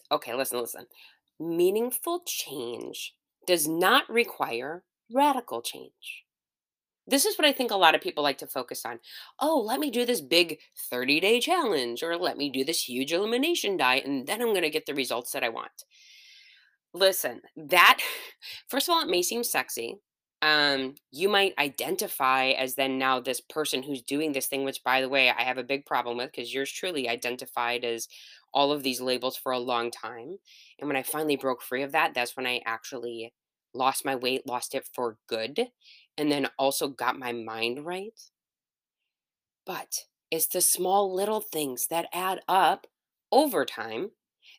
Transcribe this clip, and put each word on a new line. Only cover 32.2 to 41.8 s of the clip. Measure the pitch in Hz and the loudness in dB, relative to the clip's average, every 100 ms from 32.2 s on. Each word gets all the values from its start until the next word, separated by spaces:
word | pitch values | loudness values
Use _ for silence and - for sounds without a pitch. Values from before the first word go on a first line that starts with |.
| 120 - | -4 -4
when | 127 | -4
I | 123 | -4
actually | - 113 - 127 120 117 113 _ _ _ _ | -4 -8 -8 -10 -8 -10 -12 _ _ _ _
lost | 123 131 131 139 | -2 0 0 0
my | 131 | 0
weight, | 123 131 131 | 0 -2 -2
lost | 120 - 135 | -6 -4 -6
it | - | -6
for | - 120 107 - | -4 -6 -6 -6
good, | 113 113 151 247 _ - - _ - | -4 -2 -2 -4 _ -20 -20 _ -2
and | 151 | 0
then | 143 135 - | 2 0 0
also | 139 139 139 | 0 0 -4
got | 135 123 131 | -2 -2 -2
my | 127 | -4
mind | 120 110 110 117 127 151 | -6 -6 -4 -2 -2 -6
right. | 180 202 - - _ _ _ _ _ _ _ _ _ _ _ _ _ - | -6 -8 -14 -20 _ _ _ _ _ _ _ _ _ _ _ _ _ -12
But | 170 - - - _ _ | -10 -8 -10 -10 _ _
it's | 165 - | -2 0
the | 180 | 2
small | 180 - 180 196 196 | 2 2 2 4 2
little | 185 202 214 | 0 0 -2
things | - 160 147 127 | -4 -4 -2 -2